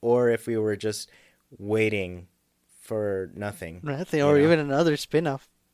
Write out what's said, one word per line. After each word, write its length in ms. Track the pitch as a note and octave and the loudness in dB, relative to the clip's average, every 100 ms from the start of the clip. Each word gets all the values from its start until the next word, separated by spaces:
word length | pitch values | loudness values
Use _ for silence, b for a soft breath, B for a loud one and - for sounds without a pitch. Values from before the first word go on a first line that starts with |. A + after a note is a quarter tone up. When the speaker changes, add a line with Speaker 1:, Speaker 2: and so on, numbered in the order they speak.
Speaker 1:
or 280 | A#2 B2 A#2+ | 2 4 4
if 180 | A2+ - | 2 -2
we 100 | A2+ | -2
were 180 | G#2+ G2+ | -2 -2
just 340 | G#2+ G#2+ - b b b b - | -4 -6 -10 b b b b -12
waiting 720 | G2+ A2 A2 G#2 F#2 F2+ F2 _ _ _ _ _ | -2 0 2 0 -4 -10 -16 _ _ _ _ _
for 480 | - A2 G#2 F#2+ F#2 - | -8 -4 -2 -4 -6 -8
nothing, 460 | G#2 - E2 F2 | -10 -8 -12 -10
Speaker 2:
Nothing, 360 | D3 C#3 F#3 D#3 | -8 -8 -4 0
Speaker 1:
you 60 | C#3+ | 4
Speaker 2:
or 120 | D3 | 6
Speaker 1:
know? 60 | |
Speaker 2:
even 140 | D#3 E3 | 6 4
another 360 | C#3+ C#3 E3+ D3 | 2 0 2 0
spin-off. 520 | - D3+ E3 C3+ _ _ _ | -2 -2 -2 -4 _ _ _